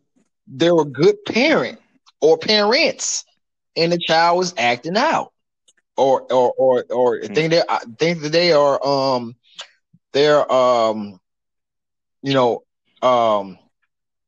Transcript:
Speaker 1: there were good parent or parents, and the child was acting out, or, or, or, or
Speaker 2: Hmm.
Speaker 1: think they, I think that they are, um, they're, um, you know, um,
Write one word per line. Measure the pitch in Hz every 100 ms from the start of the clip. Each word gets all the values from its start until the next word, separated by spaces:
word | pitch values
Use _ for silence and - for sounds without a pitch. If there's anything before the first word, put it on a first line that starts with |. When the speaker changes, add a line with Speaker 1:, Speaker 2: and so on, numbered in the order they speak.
| _ _ _ _ -
Speaker 1:
there | 127 165 170
were | 147
good | 131 185 208
parent | - 208 302 220 120 - _ _ _ _
or | 151 160
parents, | 208 214 208 277 277 - - - - _ _ _ _ 151
and | 165
the | 175
child | 170 160 175 175
was | 180 -
acting | 120 120 160 202
out, | 311 - - _ _ _ _ _ _ -
or, | 135 123 -
or, | 127 120 127
or, | 131 123 -
or | 120 123 110
Speaker 2:
Hmm. | 104
Speaker 1:
think | 101 160
they, | 165 -
I | 110 120 113
think | 165 165
that | 147
they | 165 175
are, | 147 143 135 139
um, | 139 135 123 120 127 _ - - _ _ _ _
they're, | 139 147 147 -
um, | 131 123 120 110 107 101 98 _ _ _ _ _ _ _ _ _ _ 139
you |
know, | 135 123 104 - _ _ _
um, | 127 123 113 104 95 92 _ _ _ _ _ _